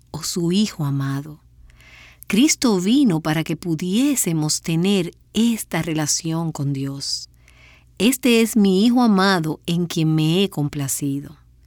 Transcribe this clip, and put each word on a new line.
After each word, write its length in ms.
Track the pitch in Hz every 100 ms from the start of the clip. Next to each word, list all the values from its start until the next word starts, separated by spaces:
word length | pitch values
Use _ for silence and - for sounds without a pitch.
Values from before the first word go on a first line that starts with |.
| _
o 100 | 151
su 300 | - 180 170
hijo 320 | 190 214 -
amado. 580 | 143 139 135 139 151 151 _ _ - - - - - - -
Cristo 500 | 202 302 - 240 190
vino 420 | 185 269 254 160
para 220 | 160 160
que 140 | 156 160
pudiésemos 1040 | 175 156 180 208 285 254 185 160 151 -
tener 520 | - 165 185 202 170 - _
esta 500 | 208 233 226 - 165
relación 720 | 160 156 147 - 165 165 165
con 200 | 151 139
Dios. 580 | 135 139 139 - - - _ _ _ - - _ -
"Este 440 | 202 269 247 233
es 120 | 226 220
mi 300 | 196 185 240
Hijo 160 | 240
amado 580 | 240 190 196 185 156 - -
en 200 | 170 175
quien 280 | 170 156
me 300 | 156 156 175
he 60 | 196
complacido". 880 | - 147 147 139 - 143 139 143 - _ _